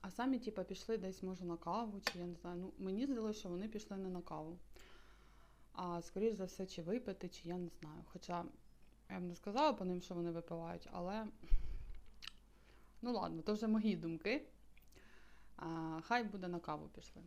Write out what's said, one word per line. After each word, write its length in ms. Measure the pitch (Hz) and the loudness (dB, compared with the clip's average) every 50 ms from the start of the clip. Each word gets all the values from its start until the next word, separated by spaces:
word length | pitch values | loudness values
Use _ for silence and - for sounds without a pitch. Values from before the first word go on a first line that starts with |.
А 100 | - 190 | -8 -8
самі, 280 | 170 - 240 262 269 240 | -4 0 2 4 4 4
типа, 260 | - 220 214 196 185 | 2 0 0 0 -2
пішли 340 | - 196 190 - - 226 226 | -2 -4 -8 0 0 0 2
десь, 240 | 185 190 185 185 - | 2 -2 -4 -2 -2
може, 220 | 185 185 180 185 | -4 -2 -2 -2
на 120 | 175 170 | -2 -2
каву, 440 | 170 - 170 175 214 240 220 202 202 | -2 0 0 2 2 2 0 -2 0
чи 180 | 190 - - 180 | 0 0 0 0
я 80 | 175 | -4
не 80 | 175 175 | -4 -6
знаю. 260 | - - 175 175 175 | -6 -6 -6 -4 -4
Ну, 120 | 180 190 - - | -4 -6 -6 -4
мені 280 | 196 190 190 208 254 | -2 0 2 2 2
здалося, 340 | 277 277 233 220 214 214 214 | 2 2 2 2 0 -2 -2
що 80 | - 190 | -4 -4
вони 200 | 175 175 202 220 | -2 -2 -2 -2
пішли 280 | 220 208 214 - 202 | -4 -6 -6 -4 -6
не 120 | 196 190 185 | -4 -2 -2
на 140 | 185 180 170 | -4 -4 -4
каву. 360 | - 160 156 156 160 170 180 - - - - - - - - - - - - - - - - - - - - - - - | -6 -6 -6 -6 -6 -8 -10 -12 -14 -16 -16 -16 -16 -16 -18 -18 -18 -20 -20 -20 -20 -20 -20 -20 -20 -20 -20 -20 -14 -6
А, 300 | - 185 175 175 170 170 | -4 -2 0 0 -2 -2
скоріш 320 | - - 190 208 226 220 | -2 0 4 4 4 4
за 100 | 190 190 | 2 -2
все, 220 | 180 - - 190 | -4 -2 -4 -4
чи 160 | 185 - - 165 | -4 -4 -6 -2
випити, 460 | 165 208 247 247 - 190 185 - 180 | 0 0 0 0 -2 -6 -4 -6 -8
чи 200 | - - - 170 | -8 -8 -6 -4
я 100 | 175 180 | -2 -2
не 100 | 180 165 | -2 -4
знаю. 360 | - - - 151 151 165 170 - - | -6 -8 -10 -10 -10 -10 -12 -12 -12
Хоча 320 | 175 - - 175 175 175 - - - - - - - - - - - - - | -12 -6 -2 -2 -2 -2 -4 -10 -14 -18 -20 -20 -18 -20 -20 -20 -20 -12 -8
я 100 | 196 185 | -6 -4
б 20 | 180 | -4
не 120 | 180 175 | -4 -4
сказала 380 | - - 208 202 247 302 311 247 | -4 -6 0 4 6 8 8 6
по 120 | 208 190 | 6 2
ним, 160 | 180 180 175 | 0 0 0
що 140 | - - 185 | -2 -4 -2
вони 160 | 175 170 170 | 0 0 0
випивають, 580 | 165 170 170 - 170 165 165 165 175 170 - - - | 0 -2 -2 -4 -4 -4 -2 -4 -4 -6 -6 -6 -4
але, 340 | 180 175 180 202 220 220 214 - - - - - - - - - - - - - - - - - - - - - - - - - - - - - - - - - - - | -4 -2 0 0 -2 -2 -4 -6 -10 10 12 12 12 12 8 0 0 -2 -4 -6 -6 -8 -10 -12 -10 -10 -10 -12 -12 -20 -20 -20 -20 -20 -20 -20 -18 -18 -18 -14 -6 -2
ну 100 | 240 247 | 0 2
ладно, 300 | 208 - 170 165 165 - | 2 2 0 -2 -2 2
то 100 | - 208 | 2 2
вже 140 | 214 226 | 4 6
мої 300 | 220 214 220 214 220 190 | 6 6 8 8 6 4
думки. 500 | 165 160 165 165 160 - 196 240 302 - - - - - - - - - - - - - - - - - - - - - - - | 4 2 0 -2 0 2 2 2 2 0 -4 -16 -20 -20 -18 -18 -18 -18 -18 -20 -18 -18 -18 -16 -16 -16 -16 -16 -16 -16 -14 -12
А, 440 | - - 165 165 165 160 160 160 160 165 | -6 -4 -2 -2 0 0 -2 -2 -4 2
хай 220 | - 233 247 233 | 4 4 4 4
буде 240 | 208 196 196 185 180 | 2 -2 -4 -2 -2
на 120 | 175 170 | -2 -2
каву 280 | 170 - 151 151 156 - | -2 -2 -4 -2 -4 -8
пішли. 340 | - - 156 - - - 160 | -12 -14 -16 -14 -14 -14 -14